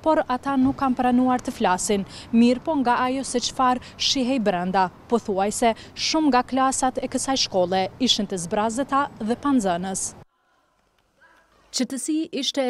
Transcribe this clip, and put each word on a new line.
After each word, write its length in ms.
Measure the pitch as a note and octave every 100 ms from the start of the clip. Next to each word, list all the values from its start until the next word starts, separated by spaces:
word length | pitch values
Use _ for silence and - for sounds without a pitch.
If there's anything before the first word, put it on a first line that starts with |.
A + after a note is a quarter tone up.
por 200 | D#4+ D#4
ata 320 | - B3 C#4 C#4
nuk 220 | C4 C#4
kanë 160 | C4+ B3+
pranuar 480 | B3 B3 B3+ B3+
të 80 | C4
flasin, 540 | - G3+ - - G3+ F#3+ - -
mirë 320 | A3+ A#3+ B3
po 140 | - D4+
nga 160 | A#3+ A#3+
ajo 220 | B3+ C4 B3+
se 140 | B3
çfarë 400 | - - B3+ B3+ - -
shihej 400 | - C#4 A#3+ C4+
brenda, 480 | G3+ F3 F3+ F#3+ F3+ - -
pothuajse 640 | A#3 - F#3+ G3+ - A#3 A3 -
shumë 380 | - - D#4+ D#4
nga 120 | B3 B3
klasat 560 | C4 C4 B3+ C4 C4
e 80 | B3+
kësaj 260 | C4 - C4+
shkolle 400 | - F#3+ F3 F#3 F#3 -
ishin 280 | B3 - G3+
të 120 | F#3+ E3+
zbrazëta 560 | G#3 A3 A3+ C4+ C#4 C#4+ -
dhe 160 | A3 A#3+
pa 180 | C#4+ C4
nxënës. 480 | F#3+ F3 F#3+ F#3+ - - - _ _ _ _ _ _ _ _ _ _ _ _ _ _ -
Qëtësi 420 | B3+ C4+ - D#4 D#4+
ishte 320 | B3 C#4 -